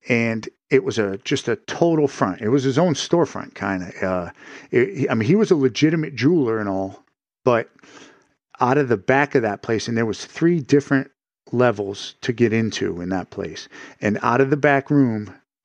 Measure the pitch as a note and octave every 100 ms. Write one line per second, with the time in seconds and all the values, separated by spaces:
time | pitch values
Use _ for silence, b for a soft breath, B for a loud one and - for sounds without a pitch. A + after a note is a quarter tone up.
0 | - A#2+ A#2 A2+ A2 _ _ C3+ C3+ A2
1 | G2+ F#2+ - C#3 - A2+ - - E3+ D#3+
2 | D3 - A2+ F2+ G#2+ C#3 C3 C3 F3+ C#3
3 | - E3+ D#3 - - - G2+ F#2+ F2+ -
4 | F#2+ F#2 F2 - B B B B2 A#2+ F3
5 | C3 A#2 A2 G3 G#3+ E3+ C3 G#2+ D#3 E3
6 | D#3 C3+ B2+ F3 B2 A2 G#2 F#2+ F#2+ F#2
7 | _ _ _ _ - A#2+ - _ B B
8 | B B B B _ - B2 C#3 C3+ A2
9 | - C3+ D3 C#3 A2+ G2+ - A2+ - A#2
10 | A#2 G2 - - E3 F3 C3 C#3+ C#3 C#3
11 | C3+ _ _ _ _ A#2+ B2 G#2 G2+ G2+
12 | - - - A2+ A#2 A2 A2+ - F2+ E2+
13 | F2+ F#2 F2+ - F2+ - - B B B
14 | A#2+ G#2 A#2+ B2 C3+ C#3+ D3 C#3 C3+ D3
15 | C3 A2 G#2 - _ _